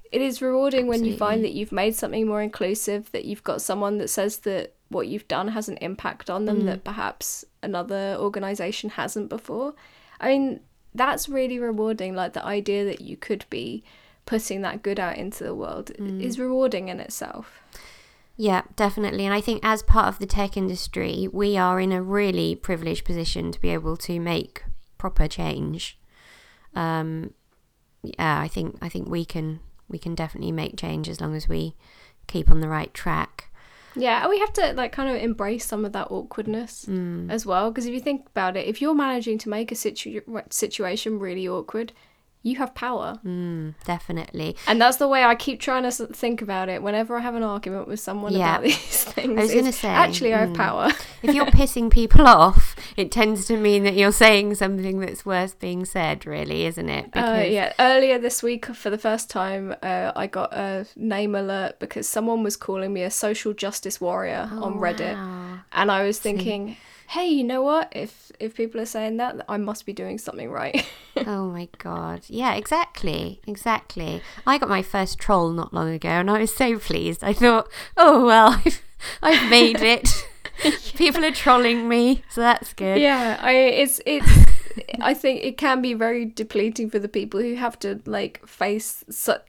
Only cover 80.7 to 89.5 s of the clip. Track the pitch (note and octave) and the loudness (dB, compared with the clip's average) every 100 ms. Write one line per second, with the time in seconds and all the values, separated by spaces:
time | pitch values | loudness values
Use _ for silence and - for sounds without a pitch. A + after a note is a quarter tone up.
80.7 | D4 - - E4 E4+ D#4 - - B3 A#3+ | 0 -4 2 2 4 0 0 4 6 4
81.7 | A#3 A#3 A#3+ A#3+ C4 - - A#3 A#3+ - | 2 2 2 4 2 -2 0 2 2 0
82.7 | - F#3+ G3 C#4+ C4 A#3 - B3+ B3+ C4 | -6 0 4 4 4 0 -2 2 4 4
83.7 | - C#4 - - D4 - - - - - | 4 2 0 -2 6 10 12 12 12 8
84.7 | - - - - D4+ C4+ C4 C4 - D4 | -4 -8 -2 0 2 0 0 -4 -2 0
85.7 | C4 B3+ A#3 A3+ A#3+ A3+ - A3 G#3+ G#3+ | 0 0 0 0 0 -4 -6 -4 0 -2
86.7 | A3 A3 G#3+ G3+ G#3+ G#3+ G3 A#3+ A#3+ A#3+ | -2 -4 -4 -4 -4 -4 -4 -4 -2 -6
87.7 | - G3+ G3+ - G#3 G3+ - - - F#3+ | -6 -8 -8 -6 -6 -6 -10 -20 -6 -4
88.7 | G#3+ - - - G#3+ - - - | -2 -6 -12 -12 -8 -4 -4 -2